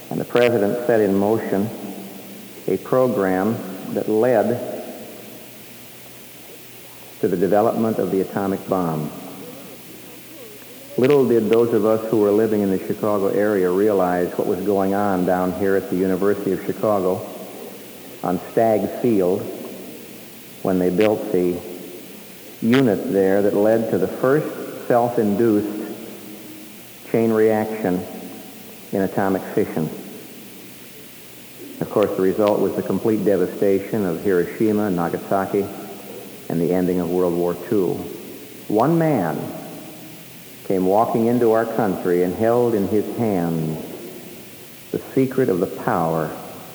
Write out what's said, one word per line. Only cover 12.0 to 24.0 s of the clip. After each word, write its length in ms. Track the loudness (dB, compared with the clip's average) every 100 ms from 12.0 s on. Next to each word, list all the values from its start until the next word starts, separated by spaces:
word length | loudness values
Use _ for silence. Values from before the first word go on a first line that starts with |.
| 2
who 120 | 4
were 100 | 6
living 300 | 6 4 2
in 100 | 2
the 80 | 0
Chicago 480 | -2 -2 0 2 2
area 420 | 2 2 2 2
realize 600 | 4 4 4 2 2 0 -2
what 80 | -2
was 140 | 0
going 340 | 0 2 2
on 320 | 2 2 2 2
down 240 | 2 0
here 200 | 0 2
at 160 | 0 0
the 60 | 0
University 560 | 0 2 2 0 0
of 120 | -2
Chicago 560 | -4 -2 0 0 0 -2 -6 -12 -14 -14 -14 -16 -16 -18 -16 -6
on 160 | -4 -4 -2
Stagg 360 | 2 4 2 0 0
Field 400 | 2 4 4 2 -2 -10 -12 -12 -14 -16 -16 -18 -18 -18 -18 -6
when 160 | 0 2
they 120 | 4
built 420 | 4 4 4 0
the 240 | 2 2 0 -6 -12 -14 -16 -16 -18 -18 -20 -18 -2
unit 500 | 4 6 6 2 2
there 300 | 4 4 4
that 140 | 4 4
led 340 | 4 4 2
to 80 |
the 80 | 0